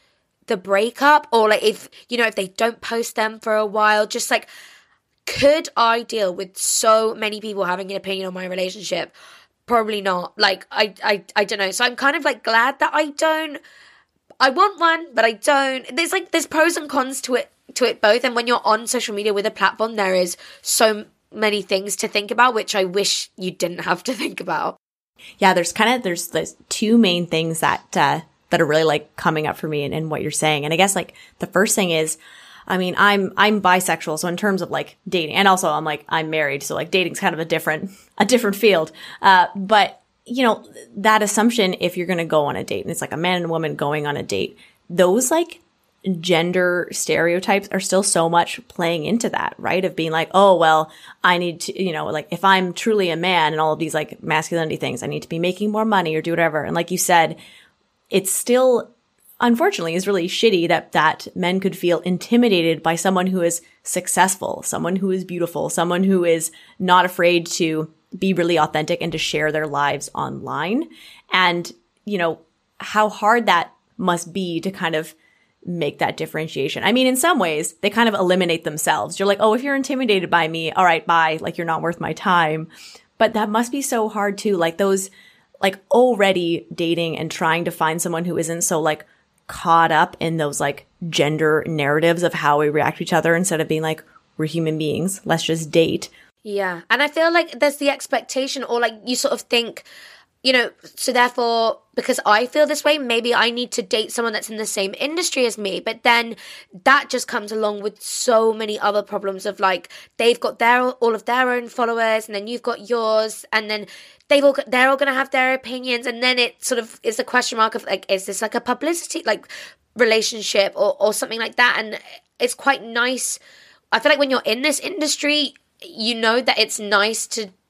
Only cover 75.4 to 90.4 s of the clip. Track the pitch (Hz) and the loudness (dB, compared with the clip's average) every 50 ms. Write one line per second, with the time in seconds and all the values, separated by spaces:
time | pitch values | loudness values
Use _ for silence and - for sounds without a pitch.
75.4 | _ _ _ _ _ - 175 170 156 147 - - 175 107 - - 160 - - 156 | _ _ _ _ _ -8 -6 -4 -4 -4 -2 -2 -4 -4 -2 -6 -8 -8 -6 -8
76.4 | 160 156 - 147 135 151 - 143 - 196 233 254 262 254 254 254 339 339 359 262 | -8 -6 -6 -4 -4 -4 -4 -2 -2 0 2 2 2 2 2 2 2 2 2 2
77.4 | 190 165 156 151 165 - - _ - 208 202 226 233 233 208 - 185 175 185 185 | 0 0 -2 -2 -4 -6 -6 _ -4 -2 2 2 2 2 2 2 2 2 2 2
78.4 | 185 165 165 165 - 170 151 151 - 170 156 147 104 147 175 - 196 202 202 202 | 2 0 0 -2 -4 -6 -6 -4 0 0 0 0 -2 -4 -4 -2 0 0 2 4
79.4 | 208 220 214 247 262 285 277 269 262 - 269 254 262 226 208 190 170 - - 170 | 4 2 2 2 0 -2 -2 -2 -2 -4 -4 -4 0 0 0 0 0 2 2 2
80.4 | 165 160 165 165 160 156 - - 185 175 165 160 - - 170 165 160 160 160 160 | 2 0 -2 -4 -6 -4 0 2 4 4 4 2 0 2 2 4 4 2 0 -2
81.4 | - 165 170 - 170 165 160 160 160 165 170 - 170 170 160 - - 202 180 175 | -6 -6 -6 -4 -4 -4 -4 -2 -2 -4 -4 -4 -6 -8 -8 -4 0 2 2 4
82.4 | 165 156 160 160 160 160 - - - - - - _ _ _ _ 226 220 220 214 | 2 2 0 -4 -8 -10 -16 -20 -20 -20 -20 -20 _ _ _ _ 0 2 2 0
83.4 | 214 208 214 226 240 240 285 285 269 - 254 233 214 220 220 214 202 208 202 202 | -2 0 0 -2 -2 0 -4 -6 -4 -2 -2 -2 -2 -2 -2 -2 -2 -2 -4 -2
84.4 | - 214 196 170 165 165 165 - 196 196 190 190 190 - - - - - _ _ | -2 -2 0 0 0 -2 0 0 2 2 2 0 -2 -8 -14 -20 -20 -20 _ _
85.4 | _ _ _ _ - 196 190 190 _ _ 190 233 247 254 233 196 202 196 185 185 | _ _ _ _ 0 0 0 -2 _ _ 4 4 6 4 4 4 2 2 4 2
86.4 | 175 165 170 - - - 170 - 170 165 170 165 170 165 156 - 156 156 - - | 0 0 -2 -2 -4 -10 -6 -4 -2 0 0 0 -2 -4 -4 -6 -6 -8 -6 -2
87.4 | 175 160 160 170 170 170 170 - 165 156 165 170 - 180 170 165 175 180 160 156 | 0 0 0 0 -2 -4 -2 -2 -2 -2 0 -2 -4 -4 -4 -4 -4 -4 -4 -4
88.4 | 165 160 165 170 175 - 180 156 156 156 151 156 - _ _ _ _ _ _ _ | -4 -4 -4 -4 -2 -2 0 0 0 0 -2 -2 -6 _ _ _ _ _ _ _
89.4 | _ - - - - 180 165 165 165 165 160 151 175 175 - - - 165 165 160 | _ -18 -16 -6 2 4 6 6 6 6 4 4 2 2 0 -4 -4 -4 -2 -2